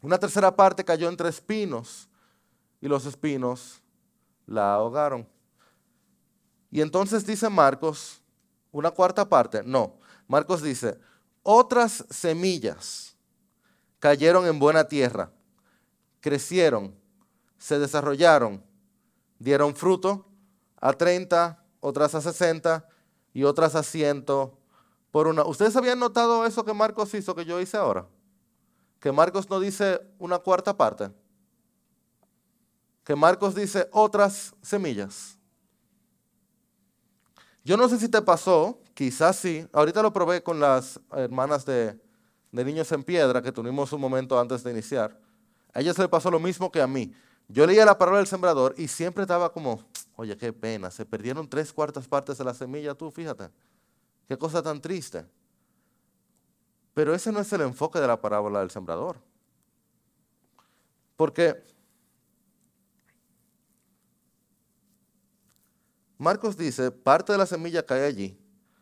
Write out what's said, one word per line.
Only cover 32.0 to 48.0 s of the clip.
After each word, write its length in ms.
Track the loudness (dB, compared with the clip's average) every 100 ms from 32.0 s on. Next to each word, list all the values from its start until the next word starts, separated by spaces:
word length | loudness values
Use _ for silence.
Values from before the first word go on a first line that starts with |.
| _ _ _ _ _ _ _ _ _ _
Que 100 | _
Marcos 400 | 4 4 4 0
dice 360 | -2 -4 -2 -2
otras 600 | 2 2 4 2 0 -14 _
semillas. 720 | -6 -4 -4 -6 -8 -12 -20 -20 _ _ _ _ _ _ _ _ _ _ _ _ _ _ _ _ _ _ _ _ _ _
Yo 140 | -2 4
no 140 | 4
sé 80 | 2
si 100 | 2
te 140 | 2
pasó, 580 | 4 2 4 4 2 -4 _
quizás 420 | -4 -4 2 2 2
sí. 320 | -4 -6 -4
Ahorita 300 | 2 2 2
lo 140 | 0
probé 280 | 0 0 0
con 160 | -2 0
las 400 | 4 4 0 -18 _
hermanas 540 | -6 -4 -2 -2 -2 -2
de, 340 | -2 -2 -6 _ _ _ _ _
de 120 | -6
Niños 260 | -4 -4 -4
en 140 | -4
Piedra, 380 | -2 2 2 2
que 100 | -2
tuvimos 400 | -8 -8 -6 -6
un 80 | -4
momento 400 | -4 -4 0 0
antes 240 | 0 -4
de 60 | -6
iniciar. 500 | -8 -6 -4 -4 -6 _ _ _ _ _
A 60 | -6
ellas 160 | -4 0
le 100 | 0
pasó 220 | 0 0
lo 100 | 0
mismo 320 | -2 -4 -4
que 80 | 0
a 60 | 0
mí. 260 | -2 -8 -12 _ _ _
Yo 180 | 4 6
leía 180 | 8
la 140 | 8
parábola 220 | 6